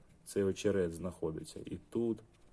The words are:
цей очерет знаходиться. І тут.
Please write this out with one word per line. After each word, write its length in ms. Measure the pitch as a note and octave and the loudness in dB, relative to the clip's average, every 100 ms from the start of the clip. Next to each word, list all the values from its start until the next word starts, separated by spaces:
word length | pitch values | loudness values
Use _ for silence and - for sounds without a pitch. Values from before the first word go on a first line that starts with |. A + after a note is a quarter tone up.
| - - | -20 -20
цей 200 | - G#2 | -4 2
очерет 500 | G2 F#2 G2+ G2 F2 | 2 2 2 4 2
знаходиться. 640 | E2 F2+ - D#2+ D#2 D#2+ - - | 0 -6 -2 -2 -2 -8 -12 -10
І 100 | F2+ - | -10 -4
тут. 280 | A#2 A#2 A2 - - - | 0 0 0 -6 -20 -20